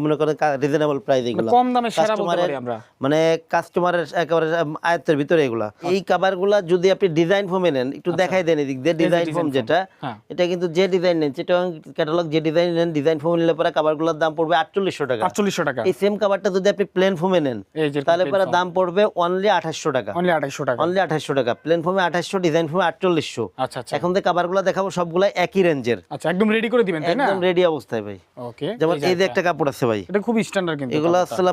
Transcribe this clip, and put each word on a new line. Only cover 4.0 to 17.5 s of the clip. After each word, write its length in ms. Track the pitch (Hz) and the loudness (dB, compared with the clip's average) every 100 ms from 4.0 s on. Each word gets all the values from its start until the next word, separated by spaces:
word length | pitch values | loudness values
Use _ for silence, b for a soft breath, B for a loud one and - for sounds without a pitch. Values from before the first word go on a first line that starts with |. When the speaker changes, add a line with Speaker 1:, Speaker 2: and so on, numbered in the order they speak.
| 147 | -2
Speaker 1:
একেবারে, 420 | 190 156 165 156 170 | -4 0 0 2 0
আম, 180 | 151 160 | -2 -2
আয়ত্তের 340 | 170 170 - 147 | -2 0 0 0
ভিতরে 280 | 143 170 | 2 2
এগুলা। 220 | 135 113 107 | 2 0 -4
Speaker 2:
আচ্ছা। 220 | - 170 | -6 -2
Speaker 1:
এই 120 | 190 175 | -2 0
কভারগুলা 540 | 180 190 190 202 208 | 2 2 2 2 2
যদি 280 | 170 180 185 | 2 2 2
আপনি 180 | 185 190 | 2 2
ডিজাইন 360 | 156 165 196 202 | 2 2 2 0
ফোমে 240 | 185 180 | 0 0
নেন, 220 | 135 127 | 0 -2
একটু 180 | 143 175 | -4 -4
Speaker 2:
আচ্ছা। 160 | 170 180 | 0 0
Speaker 1:
দেখাই 160 | 190 | 0
দেন 160 | 165 156 | 2 0
এদিক 240 | 139 131 | 0 -2
দিয়ে, 120 | 139 | -2
Speaker 2:
এই 40 | 160 | 0
যে 60 | |
Speaker 1:
ডিজাইন 200 | 175 170 | 2 2
Speaker 2:
ডিজাইন 100 | 165 | 0
Speaker 1:
ফোম 80 | 156 | -2
Speaker 2:
ফোম। 80 | 156 | 0
Speaker 1:
যেটা, 360 | 131 113 160 190 b | 0 0 0 -2 b
Speaker 2:
হ্যাঁ। 160 | 139 107 - | -12 -12 -8
Speaker 1:
এটা 180 | 151 175 | -2 -2
কিন্তু 220 | 180 175 | 0 -2
যে 200 | 160 190 | 0 2
ডিজাইন 280 | 180 180 165 | 2 2 2
নেন, 140 | 151 | 0
চিটাগাং 340 | 135 165 180 180 160 - | -2 0 0 0 -6 -8
ক্যাটালগ 320 | 139 156 170 170 | -4 -2 -2 0
যে 120 | 156 | 0
ডিজাইন 340 | 156 156 175 | 0 2 2
নেন, 180 | 165 170 | 2 0
ডিজাইন 260 | 151 143 160 | 0 0 0
ফোম 160 | 156 | 0
নিলে 200 | 170 165 | 2 2
পরে 160 | 156 170 | 2 0
কভারগুলোর 480 | 165 156 151 165 156 | 0 0 0 0 0
দাম 160 | 160 | -2
পড়বে 220 | 156 160 165 | 0 0 0
আটচল্লিশশো 500 | 160 202 185 - 135 | 0 -2 -2 -2 -2
টাকা। 160 | 123 | -2
Speaker 2:
আটচল্লিশশো 400 | 180 - 202 - | -2 0 -2 0
টাকা। 180 | 151 127 | -2 -2
Speaker 1:
এই 100 | 147 175 | -2 0
সেম 160 | 196 202 | -2 0
কভারটা 340 | 208 196 208 | 0 0 0
যদি 180 | 190 190 | 0 0
আপনি 160 | 196 | 0
প্লেন 300 | 196 185 190 180 | -2 0 0 2
ফোমে 240 | 185 185 | 0 2
নেন, 180 | 143 | 0